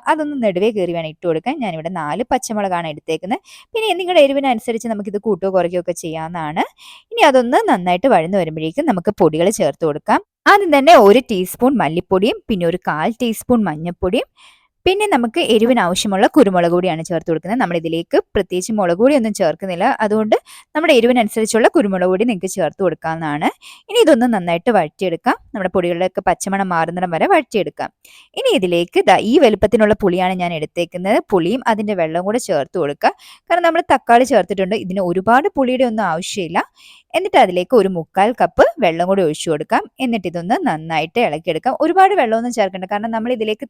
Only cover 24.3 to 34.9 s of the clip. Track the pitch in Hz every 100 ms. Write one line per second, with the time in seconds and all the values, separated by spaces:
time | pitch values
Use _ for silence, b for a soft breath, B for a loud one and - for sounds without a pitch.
24.3 | 220 175 170 - 214 156 - 190 165 -
25.3 | 392 _ 220 185 196 175 170 185 - 190
26.3 | 170 - 196 190 170 165 175 185 165 262
27.3 | 370 269 214 160 - 139 _ _ b b
28.3 | - 523 330 185 175 175 - 403 185 208
29.3 | 285 262 208 208 226 214 214 202 180 185
30.3 | 185 175 165 151 - 170 175 190 247 -
31.3 | 190 165 254 - 214 214 196 160 165 185
32.3 | 233 - 160 131 190 143 143 220 - B
33.3 | B - 339 339 330 349 269 - 240 247
34.3 | 240 - 196 185 220 180